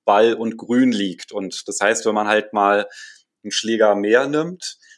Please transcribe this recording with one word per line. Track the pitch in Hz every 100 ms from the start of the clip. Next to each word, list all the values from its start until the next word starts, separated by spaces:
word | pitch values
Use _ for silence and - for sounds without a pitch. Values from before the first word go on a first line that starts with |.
Ball | - 101 117
und | 110 113 113
Grün | 107 123 131
liegt. | 107 98 - -
Und | 101 95 - -
das | -
heißt, | 101 113 110
wenn |
man | 107 104
halt | 107 104
mal | 104 101 101 101 - - - _ _
einen | 104
Schläger | - 110 110 107 101
mehr | 104 117 139
nimmt, | 151 170 180 - - _